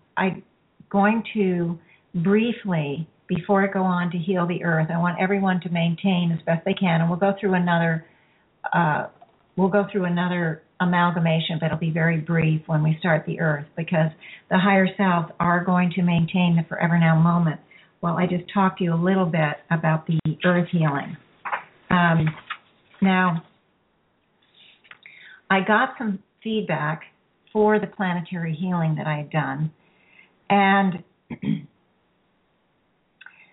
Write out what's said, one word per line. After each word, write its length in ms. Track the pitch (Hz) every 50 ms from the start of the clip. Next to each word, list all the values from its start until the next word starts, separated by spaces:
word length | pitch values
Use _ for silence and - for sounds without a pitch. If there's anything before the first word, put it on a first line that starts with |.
| _ _ - -
I'm 260 | 190 190 175 - - _ _ _ _ _ _ _ - -
going 340 | - 202 196 208 220 226 214 - -
to 440 | 220 196 185 180 175 170 170 175 165 _ _ _ _ _ _ -
briefly, 920 | 180 160 196 202 214 226 240 226 - - 202 175 160 147 143 139 165 160 - _ _ _ -
before 360 | 180 170 - - 202 196 202
I 80 | 196
go 120 | 196 196 190
on 260 | 185 175 175 175 175
to 60 | 165 180
heal 300 | 156 185 190 180 175 170
the 160 | 180 - -
earth, 240 | 170 160 160 160 156
I 60 | 165 170
want 200 | 170 175 170 170
everyone 400 | 185 185 202 196 196 190 185 180
to 80 | - 175
maintain 680 | 170 170 170 170 170 - - 196 185 175 175 170 165
as 80 | 160 -
best 220 | - 165 165 -
they 80 | 190 196
can. 280 | - 202 180 165 165
And 80 | 170 170
we'll 100 | 175 170
go 140 | 196 196 196 196
through 140 | 214 196 185
another, 520 | 180 175 175 170 170 165 165 165 160 - _ _ _ _ _ _ _ _ _ _ _ - - -
uh, 340 | 170 170 156 147 127 110 - - _ - _ _ _ _ _ -
we'll 140 | 180 185 190
go 160 | 180 202 202 202
through 140 | - 202 180
another 580 | 175 175 175 180 175 180 175 170 160 156 - _ _ _ -
amalgamation, 800 | 180 175 180 170 175 175 170 175 165 165 160 165 160 - 165 156
but 80 | 165 156
it'll 100 | 151 156
be 140 | 165 160
very 260 | 156 165 160 165 165 160
brief 440 | 151 - 170 165 160 156 156 156 -
when 160 | - 160 151
we 140 | 151 156 156 156
start 260 | - 175 160 156 - 170
the 120 | 160 -
earth, 260 | 170 156 151 143 147 - - -
because 320 | 165 - 185 160 160 156 - - - - - - _ -
the 80 | 175 185
higher 300 | 175 202 196 190 185 180 - -
selves 340 | 202 185 175 170 165 - - -
are 240 | 170 175 175 175 175
going 280 | 185 180 180 180 175 165
to 60 | 190
maintain 540 | 175 175 170 170 170 165 - 185 180 175 170
the 80 | 165 165 -
Forever 300 | - - - 165 170 170
Now 180 | 165 160 160 160
moment. 400 | 160 175 170 175 170 156 147 - - _ - - - _ _ _
Well, 160 | - 170 165 175
I 80 | 180
just 200 | 175 180 175 - -
talked 280 | - 208 190 185 - -
to 60 | 190
you 80 | 170 165
a 20 |
little 300 | 165 170 185 196 190 185 165
bit 300 | 160 165 156 147 147 - - -
about 380 | 170 160 - 160 160 156 - -
the 100 | 165 160 - 156 156 - -
earth 240 | 180 175 175 170 -
healing. 440 | - 170 160 151 139 139 - - - - - _ _ _ - - - - - - _ _ _ -
Um, 360 | 180 175 175 170 165 160 156 156 156 - - - - - _ _ _ _ _ _ _ -
now, 420 | 196 190 185 185 185 180 165 165 - _ _ _ _ _ _ _ _ _ _ _ _ _ _ _ _ _ _ _ _ _ _ _ - - - _ _ - - _ - - - - - - - - _ -
I 100 | 196 190 185 220
got 280 | 214 220 262 269 - -
some 220 | 247 214 190 196 - _ _ _ -
feedback 580 | 220 220 214 190 - 160 147 151 151 160 160 - - _ _ _ _ _ _ _ _
for 280 | - 214 208 214 214 208
the 80 | 208 202
planetary 680 | - - 196 180 175 175 165 - 190 175 165 165 156
healing 420 | 147 185 185 180 175 165 160 156
that 120 | 151 147 156
I 100 | 151 147
had 140 | 147 147
done, 400 | - 156 139 135 135 147 156 156 - _ _ _ _ _ _ _ _ _ - _ _ _ _ -
and 540 | 202 202 196 196 196 202 202 190 165 175 - _ _ _ _ -
<clears throat> 380 | - - - - - 160 139 - _ _ _ _ _ _ _ _ _ _ _ _ _ _ _ _ _ _ _ _ _ _ _ _ _ _ _ _ _ _ - - _ _ - _